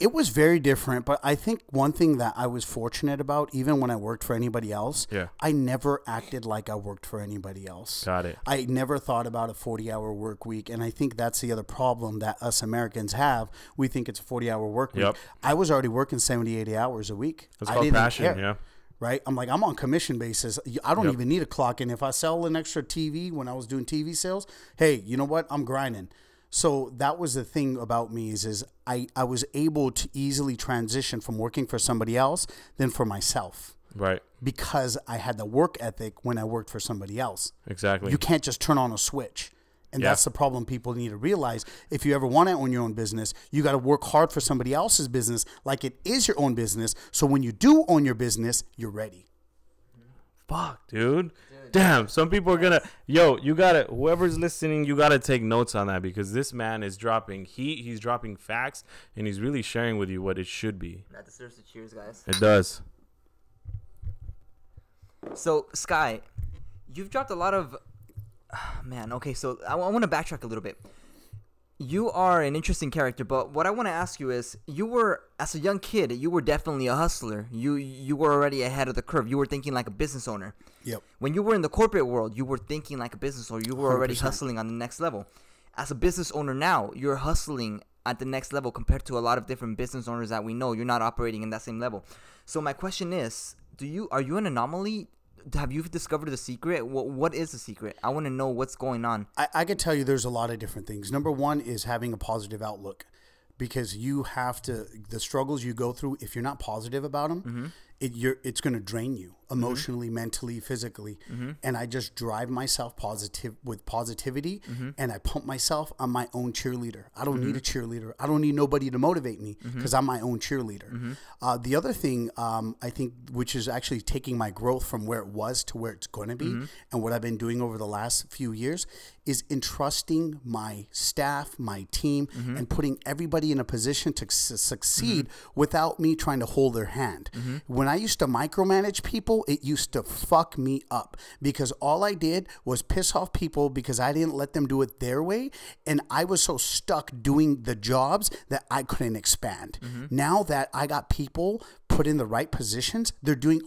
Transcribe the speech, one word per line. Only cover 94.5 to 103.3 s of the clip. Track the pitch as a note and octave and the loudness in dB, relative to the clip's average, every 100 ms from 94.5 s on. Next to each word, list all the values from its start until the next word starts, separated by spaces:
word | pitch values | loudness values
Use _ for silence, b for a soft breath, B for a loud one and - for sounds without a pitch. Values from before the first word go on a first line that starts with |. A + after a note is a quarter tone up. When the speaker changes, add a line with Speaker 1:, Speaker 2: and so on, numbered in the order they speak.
| B2 B2+ E3+ G3+ G#3+ - _ _ - D3 | 0 -2 -2 -4 -6 -8 _ _ -20 -6
Speaker 3:
Have | C3 C#3+ | -4 -2
you | C#3+ | -4
discovered | D#3+ E3 - D#3 D#3 | -4 -6 -4 -4 -4
the | C3 | -6
secret? | - B2 D#3+ E3+ A#2+ | -8 -8 -2 -2 -2
What, | C3+ B2+ | -4 -4
what | C3+ D#3+ | 0 0
is | D3 D#3+ | 0 -6
the | B2+ | -8
secret? | - G#2 G#2+ - | -14 -10 -12 -4
I | A#2+ | -2
wanna | C#3+ D3+ | -2 -4
know | C3 C3+ | -2 -2
what's | A#2+ C3 - | -2 -4 -4
going | C3 B2 | -6 -2
on. | A#2 A2 G2+ - | -2 -2 -4 -2
Speaker 1:
I, | D3 | 0
I | D#3+ | 0
could | E3+ G3 | 0 0
tell | E3 | 2
you | D3+ | 2
there's | C3 C3+ | 2 2
a | B2 | 2
lot | A#2+ A#2 | -2 -2
of | A2+ | -4
different | G#2+ - - | -8 -10 -10
things. | G#2 G2 | -10 -4
Number | C#3 D3 | -2 0
one | C#3 C#3+ D3 | 0 0 0
is | A#2+ A#2 | -2 -6
having | A#2 A#2+ A#2+ | -4 -4 -4
a | A2 | -4
positive | - A2+ G2+ G#2+ | -4 -4 -4 -8
outlook, | G#2+ G2+ G2 G2 - b b | -8 -8 -12 -14 -18 b b